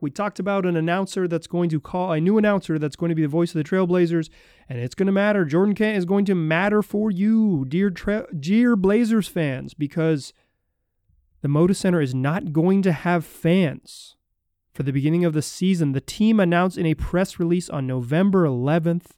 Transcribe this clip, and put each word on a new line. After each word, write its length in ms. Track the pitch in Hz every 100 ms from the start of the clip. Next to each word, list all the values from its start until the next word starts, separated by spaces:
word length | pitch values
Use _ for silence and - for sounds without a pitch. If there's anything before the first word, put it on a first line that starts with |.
We 100 | 147
talked 280 | - 202 -
about 260 | 202 196 180
an 100 | 170
announcer 500 | 160 180 190 196 180
that's 220 | 165 -
going 220 | 175 175
to 100 | 156
call, 320 | - 180 185
a 80 | 156
new 180 | 170 220
announcer 400 | 214 202 - 156
that's 200 | 151 -
going 140 | 170
to 40 | 165
be 60 |
the 80 | 156
voice 260 | 160 170 165
of 80 |
the 0 |
Trailblazers, 680 | 147 190 180 180 170 170 160 - _ _ -
and 100 | 123
it's 160 | 123
gonna 160 | - 190
matter. 360 | 196 208 208 160
Jordan 280 | 160 208
Kent 220 | 196 214 214
is 80 |
going 220 | 175 196 196
to 100 | 180
matter 460 | 156 160 196 214
for 280 | 208 202 220
you, 540 | 180 208 220 214 165 131
dear 240 | 160 202
Tra-, 380 | 175 - 214 - 165
dear 380 | 143 214 247 226
Blazers 540 | 185 214 233 220 -
fans, 440 | 175 151 131 139
because 600 | - 147 - 160 156 - - _ _ _ _ _ _ _ _ _ _
the 80 | 143
Moda 260 | 143 180
Center 280 | 196 196 175
is 120 | 139
not 380 | 127 135 175 240
going 300 | 147 175 196
to 100 | 190
have 320 | 156 180 175
fans 920 | 156 - 165 185 170 131 - - - _ _ _ _ _ _
for 100 | -
the 80 | 139
beginning 320 | 135 143 170
of 80 | 175
the 100 | 156
season. 520 | - - 185 185 147
The 80 | 135
team 400 | - - 214 220
announced 360 | 180 170 185 180
in 80 | 165
a 80 |
press 460 | 156 - 175 190 -
release 300 | 170 175 175
on 180 | 147 131
November 560 | 127 120 151 202 190
eleventh 720 | 160 123 127 170 165 170 -